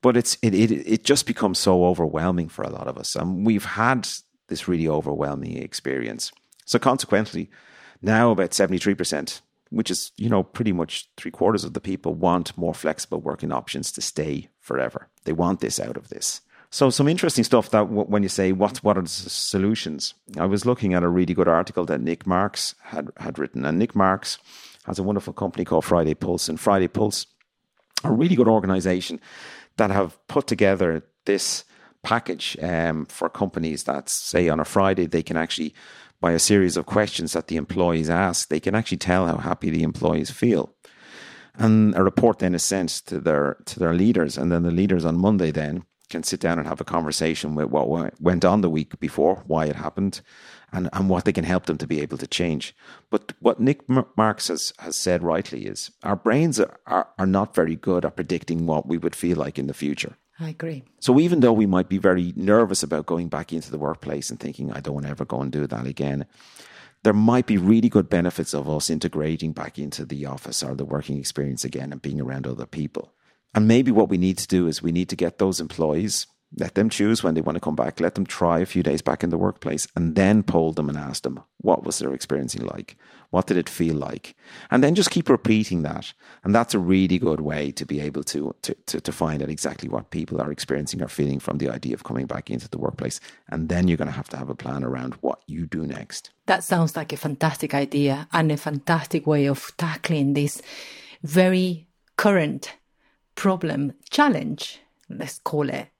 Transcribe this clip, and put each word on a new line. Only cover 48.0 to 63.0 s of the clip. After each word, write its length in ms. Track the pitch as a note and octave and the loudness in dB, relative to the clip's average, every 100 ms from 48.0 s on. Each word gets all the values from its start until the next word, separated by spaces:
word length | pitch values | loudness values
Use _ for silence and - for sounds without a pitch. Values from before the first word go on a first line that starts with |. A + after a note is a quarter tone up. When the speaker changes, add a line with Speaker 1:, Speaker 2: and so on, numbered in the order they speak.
| D#2 - | -4 -2
Speaker 1:
went 260 | E2 F2+ F2+ | 0 4 4
on 160 | G#2 | 4
the 80 | F2+ | 2
week 300 | D#2 D2+ - | 0 -4 -6
before, 440 | D2+ - D2+ G2 - | -6 2 2 2 -2
why 180 | D#2 D#2 | 0 0
it 100 | D2 | -4
happened, 460 | F2+ - G2 - _ - - - _ | -8 -4 -4 -4 _ -20 -20 -20 _
and, 160 | F#2 F2+ | -6 -6
and 160 | F#2+ G2 | -2 2
what 160 | F2+ - | 2 2
they 80 | |
can 100 | D#2+ | 0
help 220 | E2 F2+ - | 0 -2 -2
them 140 | D#2 | -4
to 80 | D#2 | -2
be 120 | D#2 | -4
able 200 | D2 D#2+ | -4 -8
to 80 | C2+ | -6
change. 480 | - F2 D2+ - _ - - _ | -2 -2 -2 -6 _ -20 -20 _
But 240 | G#2+ - - | -4 -4 0
what 200 | A#2+ A2+ | 0 2
Nick 220 | A#2+ D3 - | 0 0 0
M-, 160 | C3 - - | 0 0 0
Marks 340 | A2 G2+ - | 2 0 -4
has, 220 | D#2+ - - | -4 -6 -8
has 180 | E2 - | -10 -4
said 280 | - F2 | 0 0
rightly 420 | E2+ E2 - B1+ G1+ | 2 -2 -2 -10 -10
is 240 | G1+ - _ | -10 -14 _
our 120 | E2 G2 | -4 0
brains 440 | A2+ B2+ E3 C3 | 2 4 2 2
are, 200 | F#2+ - - | 0 -2 -2
are, 220 | F2+ - - | 0 0 -2
are 80 | F#2+ | 2
not 300 | F#2+ G#2 - | 2 2 2
very 200 | D#2+ D#2+ | 0 0
good 300 | - F2+ D#2 | 0 0 0
at 100 | - | -4
predicting 520 | E2+ E2+ - E2 E2 | -4 -4 -2 -2 0
what 180 | D#2 C2+ | 0 0
we 140 | E2 | -2
would 160 | E2+ - | -2 -2
feel 220 | F2 E2+ | -2 0
like 200 | C#2+ C#2+ | -2 -4
in 80 | C#2 | -8
the 80 | |
future. 420 | D2 D2 C#2+ - - _ _ | -4 -6 -4 -8 -12 _ _
Speaker 2:
I 100 | D#3+ | -12
agree. 340 | D#3+ E3 C#3+ - _ | -8 -10 -10 -14 _
Speaker 1:
So 200 | - C3 | 4 6
even 200 | E3+ E3+ | 6 6
though 140 | B2 | 6
we 120 | A2 G#2 | 6 4
might 240 | F#2 F2+ | 2 2
be 80 | F#2+ | 2
very 360 | F#2+ F#2 F2 F#2 | 4 4 0 -2
nervous 480 | F#2+ G#2+ A2 F#2 | 4 6 4 0
about 220 | D2 D2+ | -2 -4